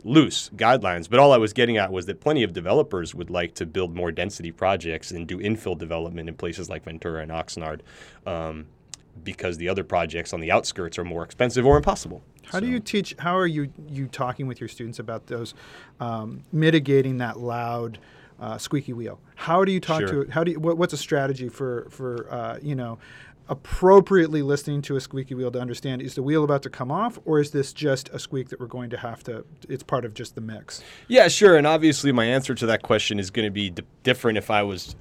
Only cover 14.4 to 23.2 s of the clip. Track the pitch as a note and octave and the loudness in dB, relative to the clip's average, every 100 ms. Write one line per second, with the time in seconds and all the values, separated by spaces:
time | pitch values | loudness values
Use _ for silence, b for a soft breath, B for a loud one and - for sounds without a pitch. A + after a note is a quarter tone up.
14.4 | C3 B2 A2+ - A2+ A2 A2+ A2+ - A#2 | -8 -8 -12 -12 -12 -10 -10 -12 -8 -10
15.4 | A#2 - B B B _ A#2+ A2+ A2 B2+ | -10 -14 B B B _ -8 -6 -8 -12
16.4 | - D3+ D#3 D#3+ C3+ C#3 C3 B2+ A#2+ A2 | -6 2 4 4 4 4 4 -2 -4 -6
17.4 | A#2+ A#2+ A#2 A#2+ A#2 A2 B B B - | -6 -4 -4 -4 -6 -10 B B B -14
18.4 | A2+ A2+ - D3 C3+ A#2+ A2 G2 _ - | -12 -10 -4 -4 -4 -10 -10 -12 _ -12
19.4 | E3 F3 G3 F#3 - D#3+ F#3+ C#3+ C#3 D#3+ | 0 2 4 0 0 0 0 0 0 0
20.4 | E3+ E3 D#3+ E3 F3 D3 - D3 C3+ C3 | 0 0 0 2 0 -2 -2 0 0 -4
21.4 | B2+ - C3+ A#2+ - - B2+ A#2+ - B2 | -8 -6 -6 -6 -10 -10 -8 -8 -8 -8
22.4 | A2+ A#2 D3 C3 A#2+ A#2 B B | -8 -8 -6 -6 -6 -12 B B